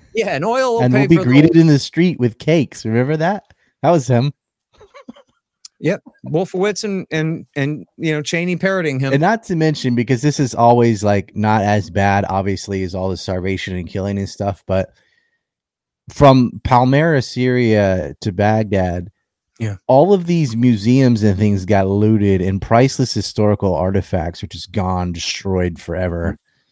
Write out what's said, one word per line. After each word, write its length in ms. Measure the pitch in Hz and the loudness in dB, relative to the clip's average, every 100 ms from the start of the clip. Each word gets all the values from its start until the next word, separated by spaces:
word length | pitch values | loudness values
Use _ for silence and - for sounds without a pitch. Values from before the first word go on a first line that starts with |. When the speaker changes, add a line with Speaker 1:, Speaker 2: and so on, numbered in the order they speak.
| _ | _
Speaker 1:
Yeah, 200 | 220 202 | -6 -4
and 100 | 143 | -2
oil 300 | 190 254 262 | -2 -2 0
will 80 | 233 | 0
Speaker 2:
And 100 | 123 | 2
Speaker 1:
pay 80 | 127 | 2
Speaker 2:
we'll 80 | 139 | 4
be 80 | 165 | 4
Speaker 1:
for 60 | |
the 40 | 123 | 4
Speaker 2:
greeted 260 | 135 160 165 | 4 6 6
Speaker 1:
oil. 40 | |
Speaker 2:
in 40 | 160 | 6
the 100 | 143 | 4
street 400 | - - 180 135 | 0 0 0 0
with 200 | 120 - | -2 -2
cakes. 460 | 156 165 113 - | 0 0 0 -6
Remember 320 | 110 113 131 156 | -4 -2 0 -2
that? 280 | 165 202 - _ _ _ | -2 -4 -8 _ _ _
That 80 | 151 | 0
was 160 | 170 120 | 2 2
him. 260 | 120 143 - _ _ _ _ 415 523 - - _ _ _ _ - _ | 0 0 -4 _ _ _ _ -20 -20 -20 -20 _ _ _ _ -20 _
Speaker 1:
Yep. 200 | 147 180 - - 127 | -6 -6 -8 -20 -6
Wolfowitz 580 | 151 185 185 208 190 | -4 -4 -2 -4 -4
and, 220 | 214 190 - | -6 -8 -6
and, 340 | 160 160 165 - 147 | -4 -4 -6 -8 -6
and, 280 | 139 151 - - | -6 -6 -12 -8
you 160 | 160 | -4
know, 100 | 151 | -4
Cheney 320 | 147 170 180 175 | -4 -4 -4 -4
parroting 440 | 190 190 160 131 | -2 -2 -2 -2
him. 120 | 135 | -2
Speaker 2:
And 80 | 139 | 0
not 220 | 175 226 | 2 0
to 120 | - 170 | -2 -2
mention, 400 | 160 151 127 120 | 0 0 -2 -2
because 260 | 117 123 | 0 0
this 160 | 147 143 | 0 0
is 160 | 135 | -2
always, 480 | - 120 120 117 107 | 2 4 6 4 2
like, 320 | 104 101 - | 0 0 -2
not 280 | 101 107 110 | -4 0 2
as 280 | 101 104 90 | 2 0 -2
bad, 340 | 95 98 98 95 | 0 2 2 0
obviously, 560 | 95 98 95 - 98 | -2 -2 -4 -6 -6
as 100 | 92 | -6
all 140 | 92 95 | -4 -4
the 80 | 87 | -6
starvation 580 | - 92 92 95 - 92 | -6 -6 -4 -4 -6 -8
and 120 | 82 | -8
killing 280 | 101 98 101 | -6 -4 -4
and 120 | 98 | -6
stuff, 340 | - 101 98 - | -6 -6 -6 -4
but 240 | 95 92 _ _ _ _ _ _ _ _ _ _ _ - | -2 -4 _ _ _ _ _ _ _ _ _ _ _ -14
from 520 | - 143 131 120 - | 2 4 6 2 -2
Palmyra, 580 | - 123 127 139 165 143 | 0 2 4 2 2 0
Syria 920 | - 123 127 123 117 107 98 92 73 - | -2 -2 0 2 2 2 2 0 -4 -6
to 100 | 107 | -6
Baghdad, 800 | 92 104 110 107 98 90 87 90 - _ _ _ - | 0 0 0 0 -2 -2 -4 -10 -16 _ _ _ -10
Speaker 1:
Yeah. 180 | 110 98 - | -8 -6 2
Speaker 2:
all 240 | 131 175 | 4 4
of 140 | 202 170 | 2 2
these 280 | 170 143 | 0 0
museums 720 | 113 123 110 107 131 131 113 | 0 2 2 2 2 4 4
and 120 | 107 95 | 2 2
things 280 | 107 98 | 2 0
got 240 | 92 98 95 | 0 0 2
looted, 520 | 101 107 110 101 95 | 2 2 2 2 2
and 220 | 92 95 | 0 -4
priceless 500 | - 113 135 - 127 | 0 2 2 0 -4
historical 640 | 110 - - 104 104 98 | -4 -6 -2 0 0 0
artifacts 680 | 82 92 98 - 92 82 82 | 0 0 -2 -2 -4 -6 -8
are 40 | 87 | -12
just 220 | 87 - | -14 -10
gone, 420 | 104 92 90 90 | -6 -4 -2 -4
destroyed 680 | 85 - - 98 92 90 80 | -6 -8 -8 -4 -2 -2 -4
forever. 580 | - 82 92 85 90 - _ _ _ | -8 -6 -4 -4 -4 -6 _ _ _